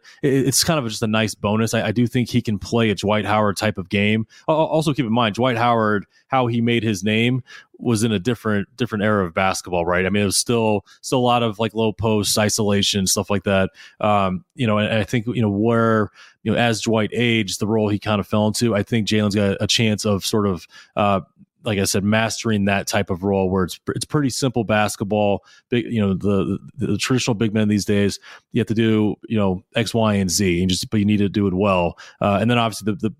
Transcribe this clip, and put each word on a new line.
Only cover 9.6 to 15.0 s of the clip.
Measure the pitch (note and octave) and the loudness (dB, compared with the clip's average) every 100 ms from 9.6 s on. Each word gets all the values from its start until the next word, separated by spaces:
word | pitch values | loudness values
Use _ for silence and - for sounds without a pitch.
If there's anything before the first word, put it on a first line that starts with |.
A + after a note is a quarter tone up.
| F#2 F2 | -4 -2
right? | E2+ F2+ F#2 | 0 0 0
I | |
mean, | G#2 | 0
it | G2+ | 0
was | - | -2
still, | - A#2 A2 G#2 - - | 0 0 2 0 -4 -18
still | - C3+ | -2 0
a | |
lot | B2 A#2+ | 2 2
of, | A#2 G2+ | 0 -2
like, | A2+ | -4
low | A2 A2 | 0 -2
post | G2 A2+ G#2+ F#2+ A2 | 0 0 0 0 0
isolation, | G#2+ - G2+ G2+ G2 G#2 F#2 | 0 0 0 2 0 0 0
stuff | G#2+ G2 | -2 -2
like | G2+ | -2
that. | G#2 F#2+ F#2+ - - - | 0 0 0 -4 -20 -4
Um, | G#2+ G#2 F#2+ F#2 - | 0 2 0 -4 -10
you | - A#2 | -6 -2
know, | G#2+ | 0
and, | G#2+ | 0
and | A2 | -2